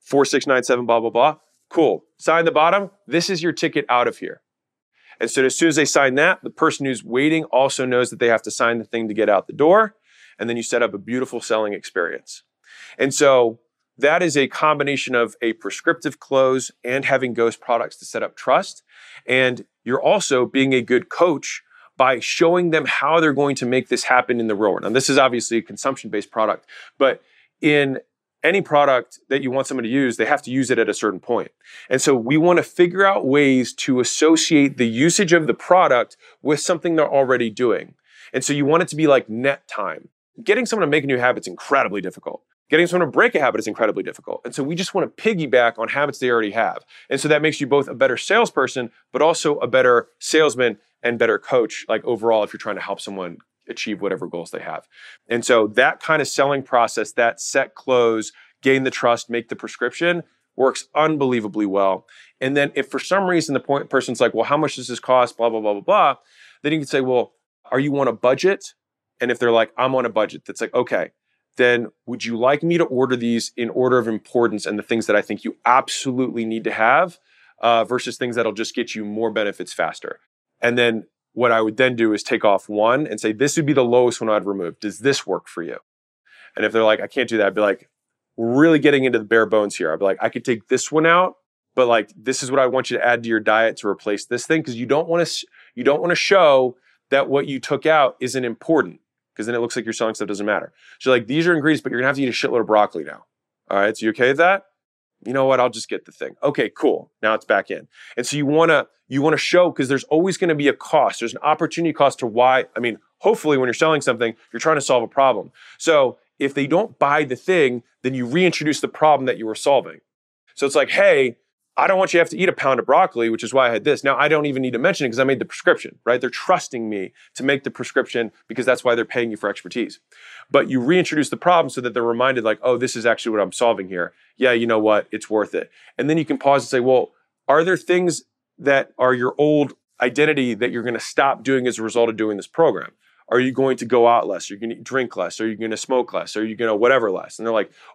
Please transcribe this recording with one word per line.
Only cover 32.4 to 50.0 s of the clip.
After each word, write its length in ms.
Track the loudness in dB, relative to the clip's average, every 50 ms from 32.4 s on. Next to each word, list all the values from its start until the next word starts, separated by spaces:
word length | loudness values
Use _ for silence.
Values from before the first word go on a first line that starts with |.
| 4 4 4 2 0
figure 440 | -2 2 2 2 2 4 2 2
out 180 | 2 2 2 0
ways 460 | 2 2 4 4 4 4 2 0 -2 -6
to 260 | -8 -4 -2 0 0
associate 760 | 0 -2 0 2 4 4 4 4 2 2 4 4 4 2 2
the 100 | -2 -2
usage 460 | -2 0 2 0 2 2 2 2 2 2
of 140 | 2 2
the 80 | 0 -4
product 600 | -4 2 4 4 4 6 4 2 2 0 -2 -8 _ _ -20 -20 _ -2
with 180 | -2 -2 -2
something 360 | 0 -4 -4 -2 -2 -2 0
they're 120 | 0 0 2
already 400 | 2 0 2 2 2 0 0 -4
doing. 460 | -2 -2 0 0 0 0 -4 -10 _ _ _ _ _ -20 -20 -6 -6
And 120 | -6 -2
so 80 | -2 -2
you 140 | 0 2
want 160 | 2 2 2 2
it 60 | -2
to 80 | -4
be 100 | -2 2
like 240 | 4 4 4 2 -2
net 360 | -8 -2 -2 -2 -2 -4 _
time. 420 | _ -10 -8 -8 -8 -8 -12 -16 -20 _ _ _ _ _ -12 0
Getting 240 | 0 0 0 2
someone 200 | -2 -2 -2 0
to 40 | 2
make 140 | 0 0 0
a 20 |
new 100 | 0 -2 2
habit 260 | 2 0 0 0 -6
is 20 |
incredibly 540 | -12 -14 -14 -4 0 0 0 2 0 -4 -6
difficult. 420 | -8 -8 -12 -12 _ -14 -14 -14 _ _ _ _ _ _
Getting 180 | 2 2 2
someone 200 | 2 2 0 0
to 60 | 0 2
break 220 | 2 2 2 2
a 60 | 2
habit 200 | 0 0 0 -2
is 60 | -6 -6
incredibly 340 | -4 -2 -2 -2 0 -4 -6
difficult. 400 | -8 -10 -14 _ -12 -12 -10 _
And 100 | -10 -8
so 80 | -6 -6
we 120 | -6 -4
just 180 | -6 -6 -4 -2
wanna 160 | -2 -2 -2
piggyback 720 | _ -4 -2 -2 -2 0 -2 2 2 4 4 2 0 -2
on 100 | -6 -4
habits 300 | -2 -2 -2 -2 -4 -4
they 100 | -2 0
already 220 | 0 0 0 0
have. 340 | 0 -2 -2 -2 -2 -8 _ _ -20 -20 -8 _
And 120 | -6 -4
so 80 | 2 2
that 120 | 2 2
makes 200 | 2 0 -2 -2
you 60 | -2
both 220 | 0 0 0 0 -2
a 60 | -2
better 220 | 0 0 0 0 -2
salesperson, 720 | -2 0 2 2 2 2 0 -2 -2 -2 -2 -6 -8 -8 _ _ _ _ _
but 100 | 2 2
also 340 | 2 2 2 0 -2 -2 -2
a 80 | -4
better 420 | 0 2 4 6 6 4 4